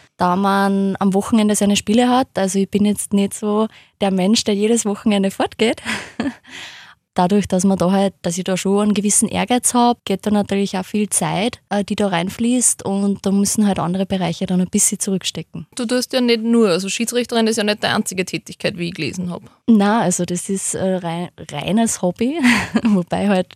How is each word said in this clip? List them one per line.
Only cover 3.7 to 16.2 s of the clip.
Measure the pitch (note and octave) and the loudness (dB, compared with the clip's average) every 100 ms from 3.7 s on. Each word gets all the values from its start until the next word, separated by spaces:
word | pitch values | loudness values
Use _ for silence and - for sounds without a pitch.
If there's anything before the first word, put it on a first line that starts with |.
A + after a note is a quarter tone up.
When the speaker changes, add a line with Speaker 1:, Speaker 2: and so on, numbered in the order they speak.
| - - - | -4 -20 -4
Speaker 1:
der | G3 | -2
Mensch, | F#3+ F#3 A#3 | 2 2 2
der | - G3+ | 2 0
jedes | G#3+ A#3 G#3+ | 2 2 0
Wochenende | G3+ A3 G3+ G3 | -2 0 2 2
fortgeht. | - D#4+ - A3 - A3+ G#3 - - | -2 -4 0 -2 -2 -6 -8 -8 -8
<laughs> | C4 - - - - - - - _ - | -8 -8 -14 -18 -18 -18 -20 -20 _ -2
Dadurch, | F3+ G#3 F#3 | 2 2 2
dass | F#3 | 0
man | G3 F#3+ | 2 2
da | F3 | 2
halt, | G3 G3 - | 2 0 -2
dass | F3 E3+ | -6 -6
ich | |
da | F#3 F3+ | -4 -2
schon | F#3+ G3+ | 0 2
einen | G#3+ | 2
gewissen | G3+ G3+ - G#3 | 2 0 2 0
Ehrgeiz | F3+ F#3 B3 - | 0 0 0 2
hab, | B3 A#3+ A#3+ - | 2 2 2 -2
geht | F#3+ G#3+ | -4 0
da | |
natürlich | G#3 G3 G3 G3+ F#3+ | 0 2 0 -2 -4
auch | F#3 | -4
viel | G#3 G3+ | -2 -2
Zeit, | - D#3+ E3 A#3 - - | -2 -2 -2 -2 -4 -4
äh, | G3+ | -4
die | G3 G3+ | -2 0
da | G3+ | 0
reinfließt | F3 F#3 - A#3 B3+ A3+ - - | 0 -2 -2 0 2 2 0 -2
und | G3 G3+ G3 G3 | -2 0 -2 0
da | |
müssen | G3 G3+ - G#3 | 0 2 2 2
halt | F#3 | 2
andere | E3 F#3 F#3+ | -2 -2 -2
Bereiche | F#3+ E3+ E3+ F#3+ | -2 -2 -4 -2
dann | F3+ | 0
ein | F#3 | 0
bisschen | G#3 - G3 | 0 0 -2
zurückstecken. | - F#3 - - - - D#3+ | -4 -4 -4 -8 -10 -14 -12
Speaker 2:
Du | - A#3 | -8 -2
tust | B3+ A#3+ | -2 0
ja | C4 | 0